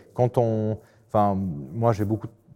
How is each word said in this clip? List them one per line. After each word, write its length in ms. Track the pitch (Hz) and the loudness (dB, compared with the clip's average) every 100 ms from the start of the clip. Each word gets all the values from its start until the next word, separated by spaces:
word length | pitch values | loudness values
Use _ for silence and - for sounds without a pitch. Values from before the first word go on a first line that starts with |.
| - - | -16 0
quand 240 | 123 127 | 0 2
on, 400 | 117 110 107 110 - _ _ | 0 0 -2 -4 -8 _ _
enfin, 300 | 107 101 98 | 2 2 2
moi 560 | 98 71 67 110 117 | -2 -6 -10 -2 0
j'ai 100 | 101 | 2
beaucoup 220 | 101 107 - - _ | 0 -2 -6 -16 _